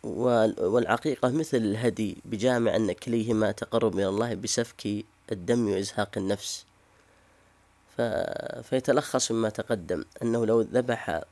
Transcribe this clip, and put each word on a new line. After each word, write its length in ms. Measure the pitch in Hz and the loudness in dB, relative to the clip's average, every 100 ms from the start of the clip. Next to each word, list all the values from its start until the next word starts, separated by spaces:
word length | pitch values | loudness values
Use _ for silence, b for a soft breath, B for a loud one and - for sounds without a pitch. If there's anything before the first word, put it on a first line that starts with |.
وال-، 580 | 110 101 123 117 110 - | -6 0 4 6 4 2
والعقيقة 680 | 90 117 120 113 156 131 131 | 2 2 4 2 0 0 0
مثل 280 | 143 156 127 | 0 0 0
الهدي 600 | 110 107 120 101 107 - - | 0 2 0 0 -4 -4 -8
بجامع 500 | 110 120 123 113 92 | -2 2 2 2 2
أن 160 | 107 | 0
كليهما 600 | 90 - 117 110 110 107 | -2 -2 -2 0 2 2
تقرب 440 | 101 - 113 110 92 | -2 -2 0 2 2
من 80 | |
الله 300 | 98 101 120 | 0 0 -2
بسفك 720 | 104 107 - 117 - 104 104 - _ - | -4 -2 -2 -2 -4 -6 -6 -6 _ -10
الدم 380 | 101 87 120 110 | -8 0 2 2
وإزهاق 480 | 95 98 - 101 - | 0 -2 -2 -2 -2
النفس. 480 | 95 101 - - - _ b b b b b b b b b _ _ - | -2 -2 -4 -10 -14 _ b b b b b b b b b _ _ -4
ف-، 640 | 117 104 - - - - | -2 0 -4 -6 -8 -10
فيتلخص 680 | - 131 127 143 - 131 - | -4 -2 2 2 2 -2 0
مما 180 | 113 110 | 0 -2
تقدم 540 | 107 - 110 80 87 - - | -4 -4 -4 -2 -4 -6 -4
أنه 240 | 117 117 110 | -2 0 4
لو 160 | 113 | 2
ذبح 600 | 113 120 123 117 - 82 - | 4 0 0 -4 -2 -4 -6